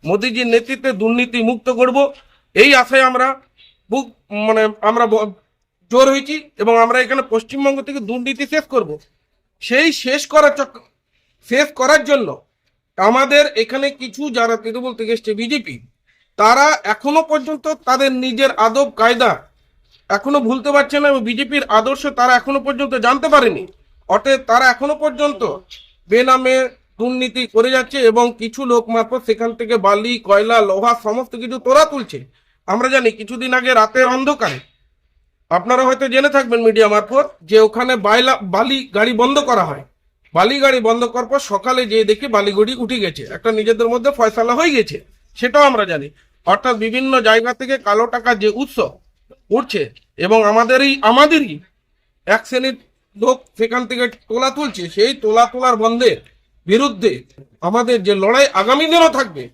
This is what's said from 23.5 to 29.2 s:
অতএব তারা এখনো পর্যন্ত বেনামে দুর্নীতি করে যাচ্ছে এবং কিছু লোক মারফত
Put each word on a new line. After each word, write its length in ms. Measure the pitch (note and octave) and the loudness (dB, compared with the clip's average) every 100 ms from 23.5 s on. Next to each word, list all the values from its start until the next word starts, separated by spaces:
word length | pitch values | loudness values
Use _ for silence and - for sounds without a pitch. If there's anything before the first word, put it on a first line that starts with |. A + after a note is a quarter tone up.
| D#3+ F#2+ _ _ _ _ | -2 -10 _ _ _ _
অতএব 320 | F#3+ C4+ C4+ C4+ | -2 0 -2 2
তারা 180 | A3+ C4 | 2 4
এখনো 220 | B3 C#4 D4+ | 2 -2 -2
পর্যন্ত 380 | D4+ B3 D4 - G#3 C#3+ _ - _ _ _ | -4 -2 -4 -2 -6 -8 _ -20 _ _ _
বেনামে 460 | A3 B3+ C4 B3+ C4 B3+ - _ _ | 0 4 2 2 0 -2 -8 _ _
দুর্নীতি 440 | A#3 B3+ B3+ B3 B3 | -6 -4 -6 -6 -4
করে 220 | G#3+ A#3+ C4 | 0 2 0
যাচ্ছে 220 | B3 C#4 A#3+ | -2 2 2
এবং 140 | A3+ A#3+ A#3 | 4 0 -2
কিছু 200 | A3+ A3+ C4+ | -10 -8 0
লোক 120 | A#3+ A3+ | 0 0
মারফত 320 | A3+ A3+ B3 | -4 -2 -4